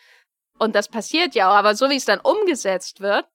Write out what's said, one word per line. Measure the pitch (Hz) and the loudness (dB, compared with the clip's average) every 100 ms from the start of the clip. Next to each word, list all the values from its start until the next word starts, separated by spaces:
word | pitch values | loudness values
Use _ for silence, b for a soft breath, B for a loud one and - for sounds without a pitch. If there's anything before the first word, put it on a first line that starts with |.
| b b b _ _ _ | b b b _ _ _
Und | 226 | -2
das | 202 208 | -2 -4
passiert | 226 - 311 349 233 | -8 -6 -2 -2 0
ja | 185 | 4
auch, | 202 | 4
aber | 202 214 | 4 2
so | 269 | 0
wie | 277 | 0
es | - | 0
dann | 202 | 0
umgesetzt | - 392 392 269 202 185 - - | 0 0 0 -2 -4 -4 -6 -8
wird, | 196 214 - | -2 -2 -4